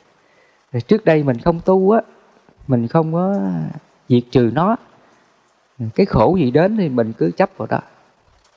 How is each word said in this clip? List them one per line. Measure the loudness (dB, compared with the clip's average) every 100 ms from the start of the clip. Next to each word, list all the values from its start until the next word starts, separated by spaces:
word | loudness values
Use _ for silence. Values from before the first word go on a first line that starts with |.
| _ _ _ _ _ _ _
Rồi | -6
trước | 0 0
đây | 2 2
mình | 0 -2
không | -2 -2
tu | 0 2 2
á, | 0 -2 _ _ _ _ _ -4
mình | -2 0
không | -2 0
có | -2 -2 -2 -4 -4 -6 -10 -20 _ 0
diệt | 0 2
trừ | 0 2
nó. | 0 -2 -2 _ _ _ _ _ _ _ _ _ -12 -4
Cái | -2 0
khổ | 2 2 2
gì | 0
đến | 2 2 0
thì | -2
mình | -2 -2 -2
cứ | -4 -2
chấp | -4 -4
vào | -6
đó. | -6 -6 _ _ _ _ _ _